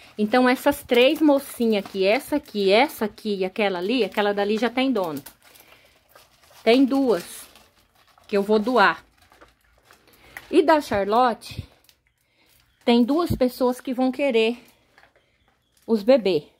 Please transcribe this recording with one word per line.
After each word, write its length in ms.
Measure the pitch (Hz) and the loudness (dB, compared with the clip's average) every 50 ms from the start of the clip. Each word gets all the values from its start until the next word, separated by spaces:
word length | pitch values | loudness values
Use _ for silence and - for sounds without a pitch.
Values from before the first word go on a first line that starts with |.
| - - - - | -20 -20 -6 -6
Então, 300 | 214 214 254 254 254 247 | -4 0 2 2 4 2
essas 340 | 254 262 - 285 285 - | 2 2 0 -2 -2 -2
três 380 | - - 247 233 247 269 320 302 | -4 -2 2 4 4 4 2 2
mocinhas 640 | 320 294 277 277 277 - - - 240 226 214 202 196 | 4 4 4 2 0 -6 -6 -4 -2 0 0 -2 -4
aqui, 220 | - - 196 185 | -6 -4 -2 0
essa 300 | 190 214 262 294 - 302 | 0 0 0 -2 -4 -6
aqui, 360 | 285 - - - 208 196 190 | -6 -6 -6 -6 -2 0 2
essa 320 | 196 220 269 302 - - 233 | 4 4 2 0 -2 -6 -6
aqui 320 | 208 214 - - 220 202 185 | -8 -8 -8 -8 -6 -6 -4
e 80 | 185 | -6
aquela 340 | 185 190 - 214 196 185 175 | -6 -4 -4 -4 -2 -2 -4
ali, 260 | 180 202 247 262 208 | -4 -4 -2 -2 -2
aquela 280 | 185 - 220 202 208 202 | -4 -2 -2 -2 -2 -2
dali 240 | 202 202 208 220 214 | -2 -2 -2 -2 -2
já 120 | 247 233 | -2 -4
tem 200 | 240 262 262 269 | -2 -2 -2 -2
dono. 320 | 254 208 185 165 147 135 - - - _ _ - _ - - _ - _ _ _ _ _ _ _ _ - _ _ _ _ _ _ _ - - | -2 -2 -4 -4 -6 -10 -12 -16 -20 _ _ -20 _ -20 -20 _ -20 _ _ _ _ _ _ _ _ -20 _ _ _ _ _ _ _ -4 0
Tem 220 | 226 233 262 277 | 2 4 4 4
duas 600 | 233 269 277 269 254 202 170 175 - - - - - _ - _ _ _ _ _ _ _ _ _ _ _ _ _ | 2 2 0 2 0 0 -2 -2 -8 -16 -20 -20 -20 _ -20 _ _ _ _ _ _ _ _ _ _ _ _ _
que 120 | - 214 202 | -6 -4 -4
eu 40 | |
vou 160 | 202 202 214 220 | 0 0 0 0
doar. 460 | 208 247 254 226 196 180 160 - - _ _ _ _ _ _ _ - _ _ _ _ _ _ _ _ _ - _ _ _ _ _ _ - - - - - | 0 0 2 2 2 2 2 -2 -8 _ _ _ _ _ _ _ -20 _ _ _ _ _ _ _ _ _ -20 _ _ _ _ _ _ -20 -20 -20 -14 0
E 120 | - 330 | 0 2
da 180 | 320 285 320 302 | 4 4 2 2
Charlotte, 880 | 277 - 233 202 196 196 214 240 254 247 214 - - - - - - - _ _ _ _ _ _ _ _ _ _ _ _ _ _ _ _ _ _ _ _ _ _ _ | 2 -2 -4 -4 -2 0 0 2 2 0 -2 -4 -10 -16 -16 -16 -16 -18 _ _ _ _ _ _ _ _ _ _ _ _ _ _ _ _ _ _ _ _ _ _ _
tem 180 | - 240 240 247 | 0 2 2 2
duas 280 | 214 285 339 349 320 | 2 0 -2 -2 -2
pessoas 500 | - - 262 247 - - 269 247 247 - | -2 -2 -2 -2 -2 -2 -2 -2 -2 -4
que 120 | - - 254 | -8 -8 -4
vão 200 | 240 262 262 254 | -2 -2 -4 -2
querer 440 | 294 285 285 226 226 220 220 240 233 - _ _ _ _ _ _ _ _ _ _ _ _ _ _ _ _ _ _ _ _ _ _ _ _ | -2 -4 0 0 2 0 0 -2 -6 -12 _ _ _ _ _ _ _ _ _ _ _ _ _ _ _ _ _ _ _ _ _ _ _ _
os 180 | - 226 214 196 | -4 -4 -2 2
bebês. 420 | 220 269 269 196 196 180 151 - - _ _ | 4 2 4 4 0 -2 -2 -4 -6 _ _